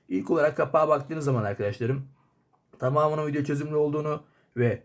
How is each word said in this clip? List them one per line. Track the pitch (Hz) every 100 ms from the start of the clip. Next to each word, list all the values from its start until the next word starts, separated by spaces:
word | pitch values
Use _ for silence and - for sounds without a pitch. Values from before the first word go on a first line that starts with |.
| -
İlk | 92 -
olarak | 165 151 160
kapağa | 139 156 156
baktığınız | 147 139 160 139
zaman | 123
arkadaşlarım, | 104 101 101 101 117 135 - _ _ _ _ _ _ -
tamamının | 131 151 151 156 151
video | 143
çözümlü | 147 143 151 151
olduğunu | 147 151 151 147 - _ _ 117
ve | 117 -